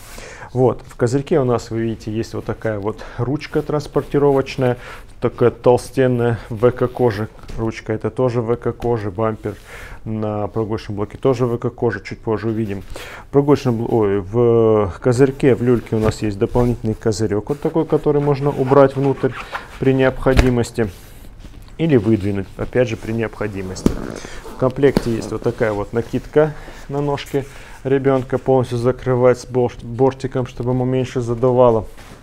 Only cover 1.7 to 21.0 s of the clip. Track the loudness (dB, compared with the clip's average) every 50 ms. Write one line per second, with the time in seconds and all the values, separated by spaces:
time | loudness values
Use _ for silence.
1.7 | -6 -4 -4 -4 -4 -6 -8 -6 -6 -6 -6 -6 -6 -10 -6 -6 -6 -4 -4 -4
2.7 | -4 -4 -4 -6 -6 -6 -10 -12 -6 -6 -4 -2 -2 -4 -4 -4 -4 -4 -2 -2
3.7 | -2 -4 -4 -2 -4 -4 -2 0 0 2 4 4 4 2 0 -2 -2 0 0 0
4.7 | 0 -2 -6 -16 -16 -16 -18 -18 -12 -4 -4 -4 0 2 2 2 2 4 4 4
5.7 | 4 4 2 -2 0 2 2 2 2 2 0 0 0 -2 -4 -8 -4 2 2 2
6.7 | 2 2 -2 -2 0 2 0 2 2 0 -4 -8 -8 -14 -14 -12 -8 -4 -4 -4
7.7 | -6 -6 -6 -6 -6 -4 -4 -4 -2 0 0 0 2 0 0 0 -2 -2 -2 -4
8.7 | -6 -2 -2 -2 -2 -2 -2 -4 -2 0 0 0 -2 -2 -6 -8 -8 -8 -14 -18
9.7 | -18 -16 -16 -16 -16 -12 -8 -6 -4 -4 -2 -2 -2 -4 -4 -4 -4 -4 -4 -2
10.7 | -4 -6 -6 -8 -6 -6 -6 -8 -6 -2 0 0 2 2 2 0 0 -2 -2 -4
11.7 | -4 0 -2 -2 -2 -2 -8 -10 -14 -8 -4 -2 -2 -2 -2 -2 -2 -2 -2 -4
12.7 | -4 -8 -8 -10 -12 -12 -12 -14 -14 -16 -8 0 2 2 4 6 4 4 4 2
13.7 | 0 0 0 0 2 2 2 2 2 0 -2 -2 0 2 4 6 6 6 6 6
14.7 | 6 4 2 0 -2 -2 0 2 4 6 4 4 4 2 4 4 4 4 4 2
15.7 | 2 2 2 0 -2 0 2 2 0 0 -2 -4 -2 0 -2 0 2 2 2 2
16.7 | 0 0 -2 -2 -2 -2 0 -2 0 0 0 0 0 -2 -2 -4 -4 -2 -2 -2
17.7 | 0 0 0 2 0 0 2 2 2 2 2 2 0 2 0 -2 0 0 2 4
18.7 | 6 8 8 6 6 2 0 0 0 2 0 -2 -2 -4 -12 -12 -12 -12 -12 -12
19.7 | -6 -2 2 2 4 4 4 2 2 2 2 2 4 4 4 4 4 2 0 -2
20.7 | 0 -2 -2 -2 -4 -10